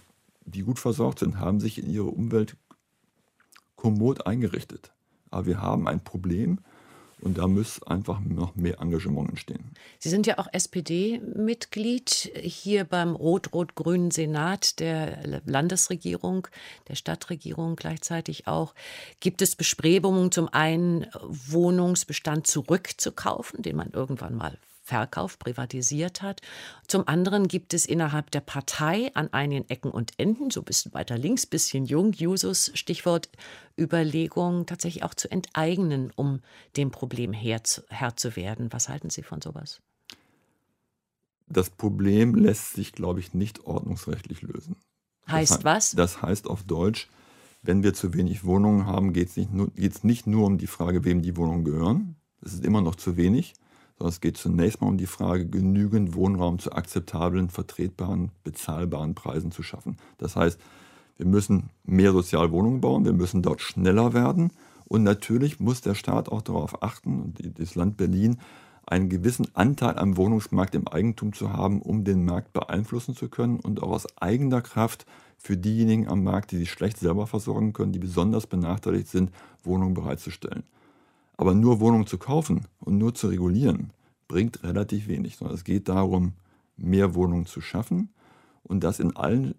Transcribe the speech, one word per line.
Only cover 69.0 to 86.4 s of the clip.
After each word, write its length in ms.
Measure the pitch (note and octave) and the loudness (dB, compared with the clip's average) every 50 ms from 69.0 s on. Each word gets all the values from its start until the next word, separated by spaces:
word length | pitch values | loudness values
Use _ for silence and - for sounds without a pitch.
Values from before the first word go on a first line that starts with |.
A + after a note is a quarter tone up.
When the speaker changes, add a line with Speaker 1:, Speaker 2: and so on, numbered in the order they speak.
| F#2+ F#2 | 2 2
Speaker 1:
gewissen 400 | F#2 F2+ F2+ A#2+ B2 - - - - | 2 2 2 2 2 0 -2 0 2
Anteil 420 | - G2 B2+ C#3 - B2+ A#2 - - | 4 4 4 4 2 2 0 2 2
am 200 | F#2+ G2+ F#2 F2+ | 2 2 4 4
Wohnungsmarkt 580 | F#2 G#2+ A2+ A2 G#2+ - - F#2+ F#2+ - - | 4 4 4 2 0 0 2 2 2 2 0
im 140 | D#2+ - - | -2 -4 -2
Eigentum 420 | - E2+ G2+ A#2 A2 - A2 G#2 | 0 0 0 0 0 -2 -4 -6
zu 220 | G2+ - G#2+ G2 G2+ | -4 -4 -4 -4 -2
haben, 280 | - F#2 G2 G2+ - | 0 0 0 0 0
um 220 | - - A2+ A2 G2 | 0 0 0 0 2
den 220 | G2+ G2 F#2 F2 | 2 4 4 4
Markt 260 | E2+ F2 F2 - - | 2 2 0 -2 -4
beeinflussen 640 | - - - - E2 F#2+ G#2 - A#2+ A#2+ - - B2+ | -4 -4 -2 -2 -2 -2 -2 -2 -4 -6 -6 -6 -8
zu 140 | - B2+ B2 | -8 -8 -6
können 320 | - - A#2+ A#2+ A#2+ A#2 | -2 -2 0 0 0 0
und 200 | - - G#2 - | -2 -4 -4 -2
auch 100 | - F#2 | -2 -2
aus 260 | F2+ - - - - - | -2 -4 -4 -8 -10 -4
eigener 440 | - F2 A2 B2+ C#3+ C3+ C3 A#2+ | 0 0 2 2 2 2 2 2
Kraft 440 | - - - A2 A2+ A#2 - - - - - - - - _ - | 0 0 0 0 2 2 0 -4 -16 -20 -20 -20 -20 -20 _ -12
für 180 | - - G2 | -4 -2 -2
diejenigen 540 | F2+ F2+ G#2+ A2 A2+ A2+ A2 A2 A2+ G#2+ - | 0 0 0 2 4 4 4 4 4 2 2
am 120 | - G2+ | 0 0
Markt, 300 | F#2 F#2+ F#2+ G2 G2 - | 2 2 2 0 -2 -2
die 60 | F#2+ F2 | -2 -2
sich 120 | E2+ E2+ | -2 -4
schlecht 280 | - - - G#2 A#2 - | -2 -2 -2 -2 0 0
selber 300 | F2 E2+ E2+ G2+ G#2 A2 | 0 0 2 0 0 -2
versorgen 440 | - G#2+ G2 - G#2 G#2+ G#2+ G#2+ | -4 -4 -4 -2 -2 0 0 0
können, 220 | G#2 - G2+ G2 F#2+ | 0 0 -2 -2 -2
die 60 | F2+ | -2
besonders 460 | F2+ F#2 F2 F2 F2+ G#2+ A2+ A2 G#2 | -4 -2 0 2 2 4 2 2 0
benachteiligt 640 | - - F2+ E2+ E2 F2+ G2 - F#2+ F#2+ G2 F#2+ - | -2 -2 -2 0 0 -2 -2 0 0 0 0 0 0
sind, 240 | - F#2 F#2 F2+ - - - - - _ - | 0 0 0 0 -2 -8 -20 -20 -20 _ -4
Wohnungen 300 | F2 F#2 F#2+ F#2+ F#2 F#2 | -2 0 2 2 0 0
bereitzustellen. 720 | E2+ E2 C#2+ C2+ - - - F#2 - - - - - - _ _ _ _ _ _ _ _ _ _ _ _ _ _ - | -2 -2 -4 -6 -6 -8 -10 -12 -10 -10 -8 -8 -10 -10 _ _ _ _ _ _ _ _ _ _ _ _ _ _ 2
Aber 160 | - F#2 F2+ | 4 6 6
nur 260 | G#2 A2+ B2 A#2+ G#2 | 8 8 8 6 8
Wohnungen 280 | A2 A#2 A#2 A2 G#2 - | 8 6 6 6 4 2
zu 100 | - F2 | -2 -6
kaufen 480 | - - C#3 D#3+ D#3 - F2 F2 G#2+ - _ _ | -4 0 0 0 2 2 0 0 -2 -4 _ _
und 180 | - - G2 G2+ | -2 0 2 2
nur 160 | A2 A#2 A#2+ | 2 2 0
zu 140 | - - G2 | 0 0 0
regulieren, 640 | F2 F2+ F2+ F2+ F2+ A2+ D3 A2+ - - - - - _ _ _ _ _ _ - | 0 2 2 2 4 4 4 4 2 2 -2 -8 -12 _ _ _ _ _ _ -2
bringt 360 | - F2+ A2 A#2+ - - - | 0 0 0 0 -2 -4 -6
relativ 440 | F2 F2+ G2+ G#2 - G2+ G2+ G#2 G2+ | -2 -2 -2 -2 -2 -2 -4 -4 -4
wenig, 300 | F2 - - - - - | -4 -4 -4 -6 -8 -8
sondern 180 | - C#2 C#2+ | -8 -8 -8
es 80 | E2 - | -6 -2
geht 260 | - F#2 G2+ - - | -2 0 0 0 2
darum, 440 | F#2 F#2+ F#2+ F#2 F#2+ F2+ F2+ F2 - - | 2 2 2 4 4 2 2 2 -2 -6